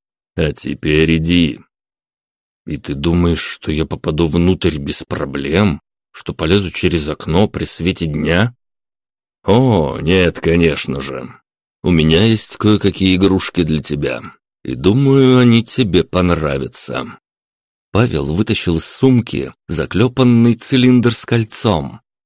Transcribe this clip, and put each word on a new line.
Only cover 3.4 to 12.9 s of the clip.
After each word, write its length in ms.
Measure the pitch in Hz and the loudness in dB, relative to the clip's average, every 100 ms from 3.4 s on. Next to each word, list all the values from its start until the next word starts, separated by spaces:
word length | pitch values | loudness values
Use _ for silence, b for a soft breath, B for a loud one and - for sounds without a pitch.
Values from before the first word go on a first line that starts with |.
| - - - | -4 -10 -6
я 140 | 78 76 | -4 -4
попаду 420 | 78 - 78 82 | -6 -4 0 0
внутрь 500 | 85 87 90 85 76 | 2 2 2 0 -2
без 260 | 71 - | -6 -8
проблем? 760 | - - 69 69 69 82 104 73 _ _ _ | -8 -8 -6 -6 -2 0 0 0 _ _ _
Что 220 | - - | -16 -12
полезу 380 | - 80 101 92 | -6 0 0 0
через 360 | - 87 82 73 | -2 -2 -2 -4
окно 400 | 76 - 82 104 | -8 -2 0 0
при 160 | 78 | -2
свете 420 | 80 - 82 - 80 | -6 -4 -4 -2 -4
дня? 480 | 76 76 87 120 - _ _ _ _ _ _ _ _ - | -4 0 0 0 -4 _ _ _ _ _ _ _ _ 0
О, 520 | 110 131 101 71 67 | 2 4 2 0 -2
нет, 400 | 76 92 87 - | 0 2 2 0
конечно 580 | 82 85 82 71 - 69 | 0 2 2 0 -4 -8
же. 340 | 69 65 64 - _ _ _ _ | -8 -10 -12 -18 _ _ _ _
У 60 | - | 0
меня 360 | 85 78 80 113 | 2 4 4 2
есть 320 | 110 - - | 0 -4 -2
кое-какие 580 | 107 104 101 | 0 2 0